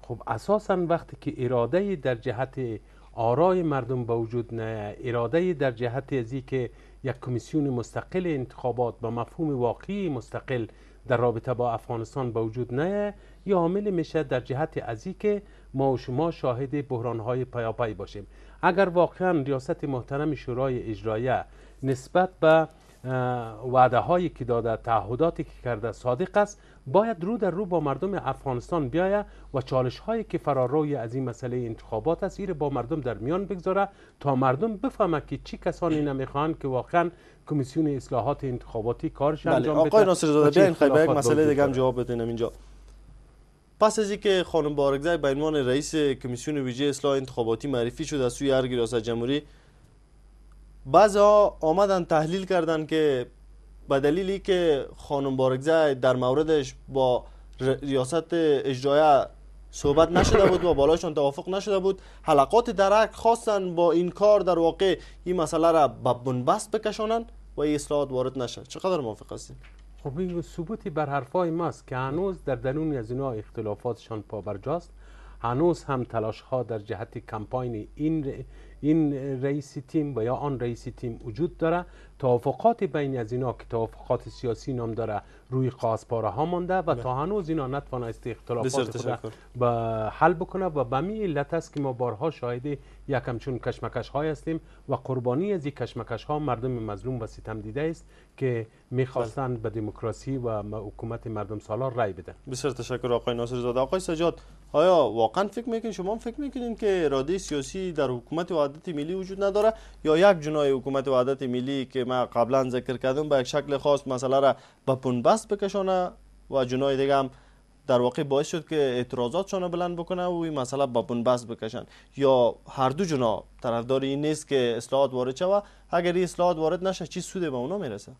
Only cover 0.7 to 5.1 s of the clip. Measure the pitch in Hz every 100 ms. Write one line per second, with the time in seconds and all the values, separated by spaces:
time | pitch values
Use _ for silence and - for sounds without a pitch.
0.7 | 185 170 165 - - - - 123 123 117
1.7 | 170 202 180 131 120 123 110 131 - 127
2.7 | 107 - - - - 117 123 175 185 165
3.7 | 139 120 127 117 117 113 120 113 117 110
4.7 | 110 104 - 127